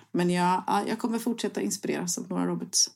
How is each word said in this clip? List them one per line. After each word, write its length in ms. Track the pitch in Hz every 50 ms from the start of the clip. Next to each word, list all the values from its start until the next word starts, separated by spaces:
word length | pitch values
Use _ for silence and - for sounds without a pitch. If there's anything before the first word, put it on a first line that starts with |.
| - _
Men 180 | - 175 180 175
jag, 320 | 175 180 175 175 185 185 185
ja, 160 | - 196 202 202 -
jag 100 | 226 220
kommer 200 | - 233 226 226
fortsätta 420 | 226 247 226 226 - 196 - -
inspireras 580 | - 208 - - - - - - 180 175 - -
av 100 | - 175
Nora 180 | 185 175 -
Roberts. 440 | - 175 175 180 - - - - - -